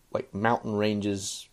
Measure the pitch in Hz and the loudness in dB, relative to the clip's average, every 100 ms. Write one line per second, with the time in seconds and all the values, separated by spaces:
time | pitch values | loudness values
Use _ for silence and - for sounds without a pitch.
0 | _ - - 98 113 117 113 104 107 104 | _ -4 -4 0 2 2 0 0 2 2
1 | 101 101 101 - - | 0 -2 -4 -10 -10